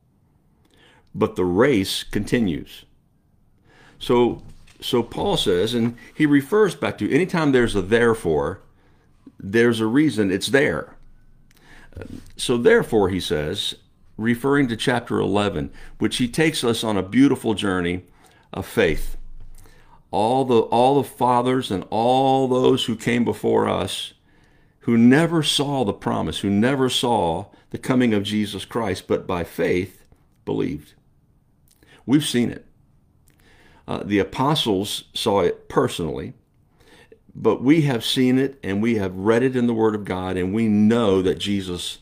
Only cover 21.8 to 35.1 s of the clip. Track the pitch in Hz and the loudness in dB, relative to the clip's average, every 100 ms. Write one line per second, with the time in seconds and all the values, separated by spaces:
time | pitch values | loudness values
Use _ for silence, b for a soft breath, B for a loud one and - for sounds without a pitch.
21.8 | - 107 117 131 135 135 131 127 127 131 | -4 -2 2 2 2 2 2 2 2 2
22.8 | - 110 - 120 107 101 117 110 107 92 | 0 -4 -2 0 0 -2 0 0 0 -2
23.8 | 92 - - _ b b b b b b | -4 -8 -12 _ b b b b b b
24.8 | - 117 117 143 165 165 147 - 143 139 | 0 6 6 6 4 0 0 0 -2 -2
25.8 | 107 - 117 110 90 - 101 101 120 139 | -2 -4 -4 -4 -4 -4 0 2 2 2
26.8 | 131 - 123 113 87 85 104 b b - | 0 0 0 0 0 -2 -8 b b -12
27.8 | - 127 123 104 101 107 101 95 - - | -2 2 2 2 0 -2 -4 -6 -8 -6
28.8 | 101 95 - 98 - 90 85 - 233 90 | -4 -6 -2 -4 -2 -6 -6 -4 -2 -2
29.8 | 98 - _ _ _ _ - 107 104 147 | -4 -10 _ _ _ _ -8 -4 -4 -6
30.8 | - _ _ _ _ _ _ _ _ _ | -14 _ _ _ _ _ _ _ _ _
31.8 | b b - 143 147 120 117 - - _ | b b 0 0 2 -2 -2 -4 -16 _
32.8 | _ _ _ _ _ b b b b b | _ _ _ _ _ b b b b b
33.8 | b - - 101 95 - 135 151 120 95 | b -8 0 0 0 0 0 0 0 0
34.8 | 104 - - | -2 -8 -10